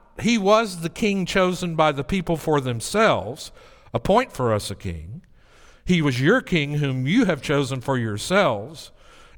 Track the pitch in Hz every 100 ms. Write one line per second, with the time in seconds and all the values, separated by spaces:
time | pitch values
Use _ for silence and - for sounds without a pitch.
0 | _ - 214 233 190 220 226 180 165 -
1 | 220 196 175 196 185 175 175 160 156 143
2 | 139 196 170 165 - 147 127 117 - 202
3 | 220 113 95 139 - - - - - 117
4 | - 208 254 - 123 107 - 95 101 82
5 | 80 143 - - _ - - - - 180
6 | 147 123 139 254 - 170 143 147 139 131
7 | 131 220 202 147 - 143 131 135 127 131
8 | 113 101 - 190 170 104 117 156 - -
9 | - - -